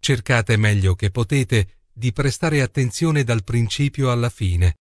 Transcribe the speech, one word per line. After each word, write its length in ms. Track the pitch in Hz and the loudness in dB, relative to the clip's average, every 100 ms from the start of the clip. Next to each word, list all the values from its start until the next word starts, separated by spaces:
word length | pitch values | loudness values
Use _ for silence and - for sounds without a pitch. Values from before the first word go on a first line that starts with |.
Cercate 520 | - 135 - 123 107 110 | 0 -2 2 0 2 2
meglio 400 | 107 104 95 90 | 2 2 2 2
che 160 | 104 | -2
potete 680 | 123 113 143 127 117 95 - _ | -2 -2 0 0 0 -2 -8 _
di 200 | - 123 | -6 -6
prestare 480 | - 139 - 170 151 | -2 -4 -2 -2 0
attenzione 640 | 127 - 127 - 165 151 | 0 -2 -4 0 0 0
dal 220 | 123 113 | 0 -2
principio 680 | - 120 113 - 143 - 135 | 0 -2 -2 0 -2 0 0
alla 200 | 120 120 | 0 -2
fine 480 | - 98 87 90 - | -2 -2 2 2 0